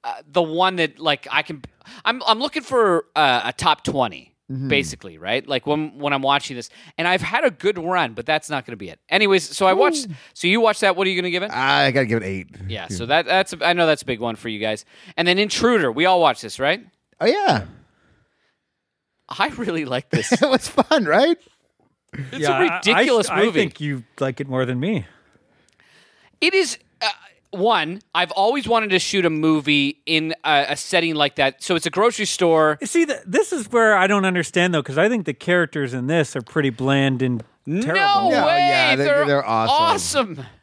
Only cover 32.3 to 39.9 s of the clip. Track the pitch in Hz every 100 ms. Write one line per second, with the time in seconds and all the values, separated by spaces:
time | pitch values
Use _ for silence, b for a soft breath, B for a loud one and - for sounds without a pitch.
32.3 | - 175 160 156 151 277 339 311 262 -
33.3 | 240 - 330 214 240 220 202 190 202 190
34.3 | 180 156 185 180 165 139 139 202 240 160
35.3 | 131 - 180 165 156 135 127 127 165 143
36.3 | 135 110 160 139 117 131 139 139 127 131
37.3 | 120 - _ - 175 269 370 403 403 381
38.3 | 254 302 494 - 698 302 - - 285 302
39.3 | 143 107 113 113 285 330